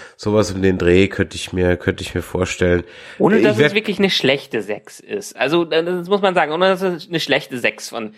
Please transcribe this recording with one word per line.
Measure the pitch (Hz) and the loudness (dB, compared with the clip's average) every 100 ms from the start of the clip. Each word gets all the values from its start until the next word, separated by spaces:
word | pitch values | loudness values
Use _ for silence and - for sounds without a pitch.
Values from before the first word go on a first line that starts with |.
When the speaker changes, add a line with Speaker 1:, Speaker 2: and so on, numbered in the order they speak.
| - - | -20 -8
Speaker 1:
Sowas | 104 107 98 | 0 2 2
um | 95 | 2
den | 95 92 | 2 4
Dreh | 87 90 98 | 4 4 4
könnte | - 95 - | 0 -4 -4
ich | - | -6
mir, | 92 90 87 | 0 2 2
könnte | - 87 | 0 -4
ich | 90 | -6
mir | 90 | -8
vorstellen. | - 87 90 - 90 87 85 - - - | -6 -4 -4 0 2 2 0 -16 -14 0
Speaker 2:
Ohne, | 165 220 | 2 4
Speaker 1:
Ich | |
Speaker 2:
dass | 214 208 | 4 4
Speaker 1:
werd | 147 | 2
Speaker 2:
es | 208 | 2
wirklich | 214 185 | -2 0
eine | 196 | 0
schlechte | - 131 139 - 117 | 2 2 0 -2 -6
sechs | 98 101 - - | -6 -8 -10 -20
ist. | - 101 - - | -10 -10 -8 -4
Also, | 131 170 165 | 0 0 0
äh, | 156 | -2
das | 170 180 170 | -2 -4 -2
muss | 202 | 0
man | 196 | 2
sagen, | 180 151 | 2 0
ohne | 160 190 | 2 0
dass | 185 | 2
es | 190 170 - | -2 -4 -4
eine | 165 | -4
schlechte | - 131 - 127 | 0 -2 -2 -4
sechs | 110 - - | -4 -4 -10
von, | 117 110 | -10 -10